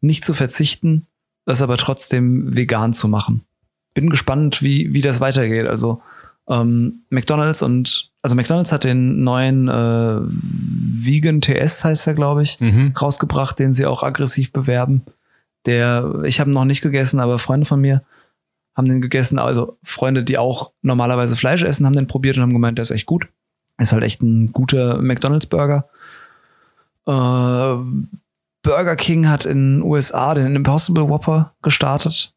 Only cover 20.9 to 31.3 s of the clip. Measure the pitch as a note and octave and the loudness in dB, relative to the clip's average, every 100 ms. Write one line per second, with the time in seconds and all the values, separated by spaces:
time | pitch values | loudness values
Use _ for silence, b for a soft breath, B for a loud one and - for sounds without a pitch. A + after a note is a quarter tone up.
20.9 | B2+ A#2+ B2 A#2+ A#2 B2+ F3 E3+ C#3+ C3+ | 0 0 0 0 0 0 0 0 2 2
21.9 | C#3 C3+ C3 C3+ C3+ B2 A#2+ A#2 A#2 A2+ | 2 0 -2 -2 0 2 2 0 0 -4
22.9 | A2 - E3+ - _ _ _ _ _ A2 | -4 -2 -4 -4 _ _ _ _ _ 0
23.9 | A2+ A2+ - A#2 A2+ A2+ - C3 C3+ B2 | 2 0 -2 0 2 0 0 0 2 0
24.9 | A#2+ C3 B2 C3+ D3+ - E3 C#3+ C#3+ - | 0 0 0 0 -2 0 -2 0 0 -4
25.9 | B B B B B B B B B B | B B B B B B B B B B
26.9 | _ - C#3 B2 B2+ B2 B2 C3 B2 B2+ | _ -4 0 2 2 0 0 0 -2 -4
27.9 | C3+ - - _ _ _ _ - D3 F3+ | -6 -6 -12 _ _ _ _ -2 0 0
28.9 | E3 - E3 D#3+ D3 - C#3 C3+ C#3 E3 | -2 0 2 4 2 0 0 2 2 2
29.9 | D3 C#3 - C3 D3+ C3 C#3 C#3 D3 - | 0 0 0 0 0 0 0 2 0 2
30.9 | E3 D3+ D3 - | 0 2 0 0